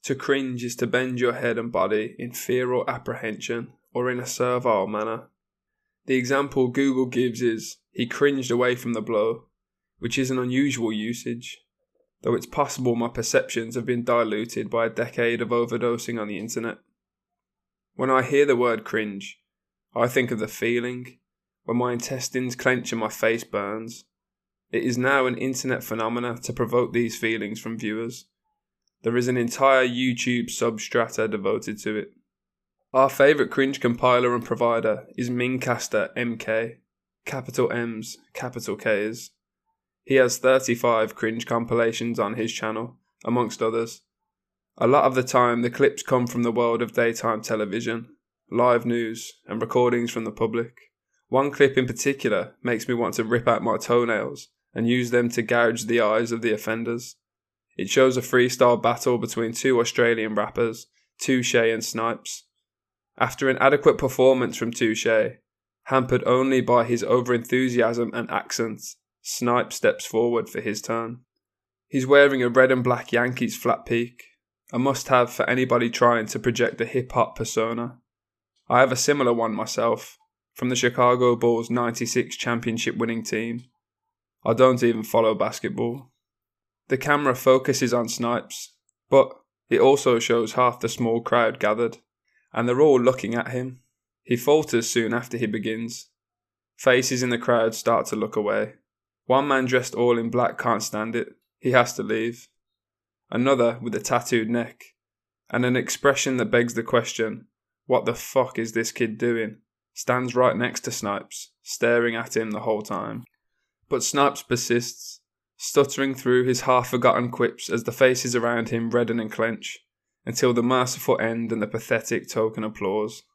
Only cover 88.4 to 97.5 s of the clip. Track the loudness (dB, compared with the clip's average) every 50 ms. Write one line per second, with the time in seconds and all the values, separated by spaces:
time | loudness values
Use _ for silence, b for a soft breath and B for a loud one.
88.4 | -4 -6 -14 -14 -14 -16 _ _ _ _ _ _ _ _ 6 6 6 6 2 -18
89.4 | _ _ _ _ _ _ 2 6 6 6 6 6 4 2 2 2 2 2 0 0
90.4 | 0 -2 0 2 2 2 0 0 -6 -6 -4 -2 -2 0 0 -2 -2 2 2 4
91.4 | 4 2 0 0 0 0 2 2 0 -2 -4 -8 _ _ _ _ _ _ _ _
92.4 | _ _ _ -2 0 0 4 6 6 8 8 8 6 4 2 2 -2 -4 -2 -4
93.4 | -4 -4 -4 -6 -6 -6 -10 -14 _ _ _ _ _ _ _ _ _ -4 -4 -2
94.4 | 4 4 4 4 4 2 0 0 0 2 0 0 0 0 -2 -4 -4 -6 -6 -4
95.4 | -4 -4 -4 -4 -4 -4 -6 -6 -8 -10 -12 -14 -18 _ _ _ _ _ _ _
96.4 | _ _ _ _ _ _ _ _ 4 4 4 4 4 2 -2 -2 0 0 -2 -2
97.4 | 0 2